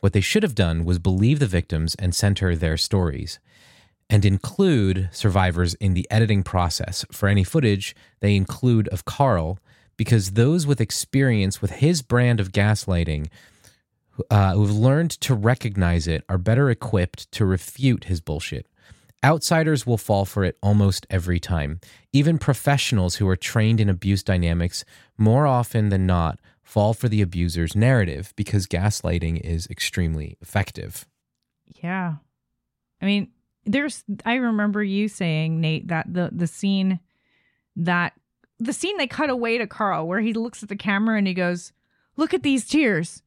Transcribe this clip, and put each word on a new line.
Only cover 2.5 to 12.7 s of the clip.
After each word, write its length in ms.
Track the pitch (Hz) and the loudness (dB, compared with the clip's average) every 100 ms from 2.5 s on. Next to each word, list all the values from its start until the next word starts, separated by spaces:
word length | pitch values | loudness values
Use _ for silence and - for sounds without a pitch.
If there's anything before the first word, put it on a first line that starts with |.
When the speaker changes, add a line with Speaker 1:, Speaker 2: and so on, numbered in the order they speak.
| 82 | 0
Speaker 1:
their 220 | 82 80 | 0 -2
stories, 640 | - 101 87 69 - - _ _ _ _ _ _ _ | 0 0 0 -4 -10 -12 _ _ _ _ _ _ _
and 160 | 104 101 | 2 4
include 840 | 98 - - 196 139 98 95 95 | 2 -2 0 2 4 2 0 -4
survivors 640 | - 107 95 92 85 87 - | -2 0 2 2 2 -2 0
in 180 | 101 | 0
the 120 | 90 85 | 0 0
editing 320 | 110 113 101 | 2 2 2
process 640 | 95 92 87 - - 92 - | 0 0 -2 -4 -8 -8 -10
for 160 | - 101 | -2 2
any 160 | 101 | 2
footage 520 | 92 160 120 101 101 - _ _ | 2 0 2 0 -4 -14 _ _
they 160 | 101 101 | 2 2
include 520 | 92 - 127 117 104 | 0 -2 2 2 0
of 160 | 92 - | -4 -8
Carl, 540 | - 139 95 80 95 _ _ _ - | 0 2 2 0 -6 _ _ _ -6
because 360 | 113 117 92 | 2 2 2
those 360 | 98 123 170 147 | 2 2 2 0
with 140 | 139 | 0
experience 800 | 113 - - 135 135 110 95 - | -2 -4 -2 0 2 2 0 -2
with 100 | 98 | -6
his 300 | - 143 170 | 0 2 2
brand 380 | 127 120 123 113 | 0 2 4 2
of 120 | 95 | 0
gaslighting, 760 | 98 104 | 0 2